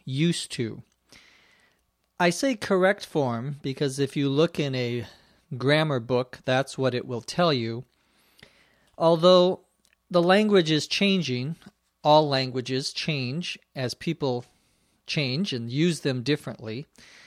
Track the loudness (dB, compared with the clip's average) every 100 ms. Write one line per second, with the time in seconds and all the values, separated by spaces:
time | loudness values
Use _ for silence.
0 | -8 0 0 0 -6 -6 -6 -8 -18 _
1 | _ -20 _ _ _ _ _ _ _ _
2 | _ -2 0 2 -2 -2 -2 2 2 0
3 | -4 -2 -2 -2 -8 -8 -8 -4 -4 -2
4 | -4 -2 0 2 0 0 -4 -2 -4 -4
5 | -8 -14 _ _ -14 -4 2 2 2 -2
6 | 0 -2 -2 -6 0 0 0 -2 -2 -2
7 | -4 -10 -6 0 2 2 -2 -6 -12 _
8 | _ _ _ _ -20 _ _ _ _ 0
9 | 2 6 8 8 6 0 _ _ _ _
10 | -2 2 6 6 6 4 4 0 0 0
11 | 2 2 0 -4 -4 -8 -14 _ _ _
12 | 4 6 6 0 -2 -4 -4 -4 -6 -6
13 | -4 -4 -4 -6 -8 -12 _ -8 -8 -6
14 | -6 -4 -4 -4 -8 _ _ _ _ _
15 | -8 -4 -2 -2 -4 -6 -4 0 0 0
16 | -2 -2 -2 -4 -4 -12 -10 -12 -12 _
17 | -20 -20